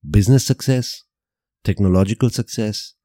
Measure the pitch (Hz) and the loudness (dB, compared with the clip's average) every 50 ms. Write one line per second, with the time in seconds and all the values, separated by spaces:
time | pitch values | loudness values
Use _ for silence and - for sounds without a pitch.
0 | - 73 78 101 95 110 135 131 - - 127 - - - 131 127 120 - - - | -10 0 0 2 4 4 4 2 2 0 -4 -4 -2 -2 -2 -2 -4 -8 -12 -16
1 | _ _ _ _ _ _ _ _ _ _ _ _ _ - 92 - 101 92 90 92 | _ _ _ _ _ _ _ _ _ _ _ _ _ -4 -2 0 2 2 4 2
2 | 98 95 113 - 127 120 - - 117 - - - 110 107 104 - - - _ _ | 2 0 0 0 0 -2 0 -4 -8 -8 -6 -6 -6 -4 -6 -8 -12 -16 _ _
3 | _ | _